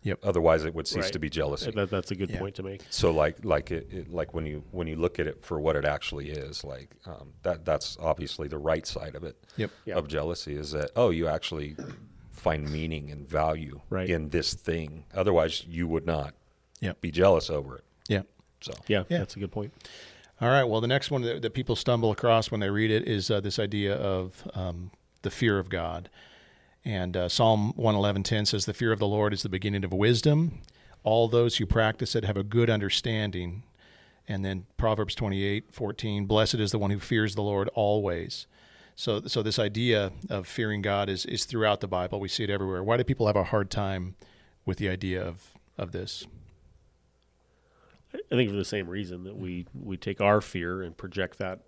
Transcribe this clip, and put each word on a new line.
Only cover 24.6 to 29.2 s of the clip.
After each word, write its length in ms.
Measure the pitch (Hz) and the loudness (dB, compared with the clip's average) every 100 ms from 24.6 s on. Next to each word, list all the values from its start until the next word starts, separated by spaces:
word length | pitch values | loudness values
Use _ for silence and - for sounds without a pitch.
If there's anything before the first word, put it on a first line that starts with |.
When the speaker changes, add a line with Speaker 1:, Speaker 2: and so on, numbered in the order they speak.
| 92 85 92 _ _ _ | -6 -6 -10 _ _ _
Speaker 1:
the 80 | 101 | -8
fear 260 | - 120 98 | 0 2 2
of 80 | 90 | 0
God. 420 | 92 85 85 87 - - - - _ _ _ - | -4 -4 -6 -12 -20 -20 -20 -20 _ _ _ -4
And, 320 | 101 90 90 | -2 -2 -2
uh, 100 | 90 | 0
Psalm 460 | - 113 110 104 - | 4 4 6 2 2
one 200 | 113 104 | 2 4
eleven 280 | 104 98 | 2 0
ten 220 | 98 110 104 | 0 0 0
says, 200 | 107 101 | 0 -2
"The 80 | |
fear 200 | 104 117 | -2 0
of 60 | 107 | 2
the 80 | 107 | 2
Lord 260 | 104 | 2